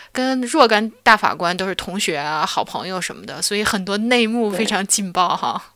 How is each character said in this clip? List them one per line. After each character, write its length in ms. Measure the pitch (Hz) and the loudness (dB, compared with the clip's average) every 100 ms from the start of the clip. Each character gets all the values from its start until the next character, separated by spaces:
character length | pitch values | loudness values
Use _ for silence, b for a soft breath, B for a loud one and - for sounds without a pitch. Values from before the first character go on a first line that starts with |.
| B | B
跟 300 | - 254 262 | -2 0 0
若 260 | 240 320 233 | 0 4 6
干 240 | 214 220 - | 4 0 0
大 120 | - 214 | 4 4
法 200 | - - | 4 0
官 200 | 175 180 | -2 -2
都 120 | 190 | -4
是 80 | 180 | -4
同 240 | - 185 | -6 -4
学 180 | 190 190 | -2 -2
啊、 260 | 147 156 | -2 -2
好 200 | 175 - | -2 -2
朋 240 | - - 180 | -2 -4 -6
友 120 | 185 | -6
什 160 | 170 - | -8 -10
么 80 | |
的， 160 | 214 139 | -12 -6
所 160 | - 208 | -2 0
以 80 | |
很 220 | 214 202 185 | 0 -2 -2
多 100 | 202 | -2
内 280 | 233 247 220 | 2 2 2
幕 240 | 233 214 | 0 0
非 160 | 185 220 | 0 0
常 200 | 208 196 | 0 0
劲 260 | - 190 | -2 0
爆 220 | 185 175 156 | 0 0 0
哈。 380 | 120 - - | -2 -4 -10